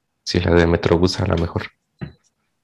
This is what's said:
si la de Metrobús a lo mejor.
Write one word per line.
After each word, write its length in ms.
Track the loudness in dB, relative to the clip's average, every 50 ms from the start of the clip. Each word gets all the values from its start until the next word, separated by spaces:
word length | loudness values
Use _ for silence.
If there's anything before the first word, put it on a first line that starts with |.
| _ _ _ _
si 160 | -10 -4 -2 0
la 120 | 2 4
de 140 | 4 4 4
Metrobús 520 | 4 2 0 2 0 2 2 2 0 -2 -2
a 60 | -4
lo 100 | -2 -2
mejor. 260 | -2 -2 -4 -6 -8 -10 -10 _ _ _ _ _ -16 -16 -16 -18 _ _ _ _ _ _ _ _ _